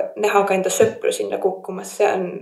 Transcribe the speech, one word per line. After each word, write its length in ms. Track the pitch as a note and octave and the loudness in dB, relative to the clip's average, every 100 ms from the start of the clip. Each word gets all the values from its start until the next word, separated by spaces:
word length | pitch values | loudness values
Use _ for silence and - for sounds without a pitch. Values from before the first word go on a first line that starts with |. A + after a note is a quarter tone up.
| - | -2
näha 280 | - G#3 G3+ | -2 2 4
ka 140 | G3 F#3+ | 4 2
enda 160 | F#3 | 2
sõpru 400 | - - - - | 4 2 2 -2
sinna 240 | - G3+ G3 | -2 -2 0
kukkumas, 540 | G3 - - F#3 F#3+ | -2 -2 -8 -10 -6
see 160 | - G3+ | 0 2
on 180 | F#3+ F3+ - | 2 -4 -6